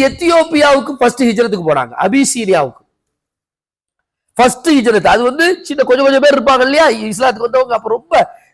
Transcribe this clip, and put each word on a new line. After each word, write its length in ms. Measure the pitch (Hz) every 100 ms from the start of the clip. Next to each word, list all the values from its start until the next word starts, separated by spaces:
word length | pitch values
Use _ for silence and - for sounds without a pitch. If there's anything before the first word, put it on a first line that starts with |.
| 269
எத்தியோப்பியாவுக்கு 840 | 269 339 339 320 302 294 277 285
ஃபர்ஸ்ட் 300 | 277 240 240
ஹிஜ்ரத்துக்கு 440 | 240 208 233 196 160
போனாங்க, 260 | 143 123 127
அபிசீனியாவுக்கு 840 | - 262 277 240 208 175 135 - _ _ _ _ _ _ _ _ _ _ _ _ _ _ _
ஃபர்ஸ்ட் 340 | - 247 - 330
ஹிஜ்ரத். 380 | 285 226 214 180
அது 160 | 202
வந்து 420 | 247 285 339 359
சின்ன 180 | - 285
கொஞ்சம் 220 | 247 254
கொஞ்சம் 160 | 269 269
பேர் 180 | 285 269
இருப்பாங்க 200 | 233 262
இல்லையா 280 | 254 294 311
இஸ்லாத்துக்கு 580 | 226 214 196 254 220 233
வந்தவங்க. 280 | 254 254
அப்ப 140 | 226 220
ரொம்ப 480 | 233 - 311 - - _